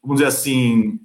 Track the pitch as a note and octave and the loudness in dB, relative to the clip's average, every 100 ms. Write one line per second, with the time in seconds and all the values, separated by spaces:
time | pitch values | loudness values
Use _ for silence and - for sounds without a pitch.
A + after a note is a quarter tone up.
0 | C3 C#3 C#3+ B2+ C#3+ C3 B2 A2+ G#2+ G#2+ | -4 0 0 0 -2 0 2 2 0 -4